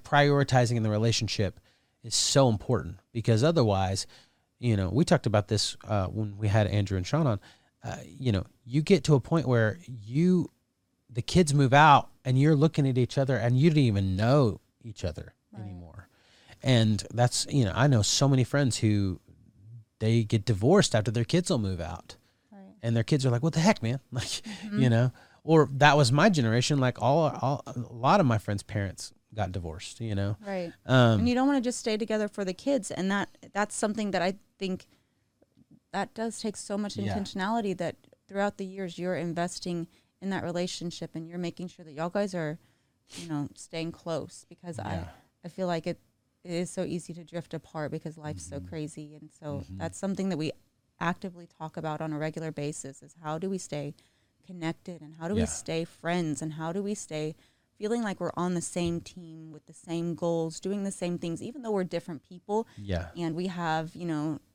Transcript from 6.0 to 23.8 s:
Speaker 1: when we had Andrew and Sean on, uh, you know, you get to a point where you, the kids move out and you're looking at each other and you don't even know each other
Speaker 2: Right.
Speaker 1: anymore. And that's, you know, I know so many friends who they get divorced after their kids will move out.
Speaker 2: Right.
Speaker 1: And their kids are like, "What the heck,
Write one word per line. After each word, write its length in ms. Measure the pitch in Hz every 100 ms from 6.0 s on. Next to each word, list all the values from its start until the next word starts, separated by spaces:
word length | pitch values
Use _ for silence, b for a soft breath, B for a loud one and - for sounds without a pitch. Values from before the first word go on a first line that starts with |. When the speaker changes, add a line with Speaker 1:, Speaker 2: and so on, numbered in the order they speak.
| 92
Speaker 1:
when 320 | 95 107 101
we 100 | 107
had 180 | 110 104
Andrew 300 | 104 98 98
and 100 | 90
Sean 200 | 147 151
on, 140 | 104 b b b _
uh, 140 | - - -
you 260 | - 127
know, 120 | 98 - _
you 160 | 120 135
get 240 | 151 190
to 100 | -
a 60 | 143
point 260 | - 165 127
where 320 | 120 110 - -
you, 640 | 123 104 131 180 185 - _ _ _ _ _ _
the 100 | 117
kids 300 | - 180 156
move 220 | 143 135
out 340 | 135 156 143 - -
and 140 | - 131
you're 160 | 147 151
looking 320 | 160 - 135
at 80 | 127
each 220 | 120 -
other 180 | 131 123
and 220 | 120 127
you 100 | 165
don't 100 | 151
even 380 | 127 101 95 95
know 440 | 113 147 123 85 _ _
each 220 | 117 -
other 300 | 90 - 85 - _
Speaker 2:
Right. 100 | -
Speaker 1:
anymore. 460 | 104 90 85 80 - b b b b b
And 400 | 127 123 110 104 -
that's, 340 | 110 120 - -
you 140 | 143
know, 80 | 104
I 120 | 92 143
know 160 | 123
so 260 | 101 - 135
many 160 | 135
friends 340 | 120 143 139 -
who 420 | 110 104 98 87 _ - _ _ 104 117 - -
they 240 | 110 117
get 200 | 110 110
divorced 500 | 101 98 117 202 -
after 160 | 113 107
their 140 | 113
kids 260 | 113 170 180
will 80 | 143
move 220 | 98 90
out. 360 | 85 85 - - _ _ _
Speaker 2:
Right. 220 | - 190 -
Speaker 1:
And 120 | 117 117
their 60 |
kids 200 | 110 151 131
are 40 |
like, 120 | 120
"What 100 | 156
the 60 | 160
heck, 220 | 175 -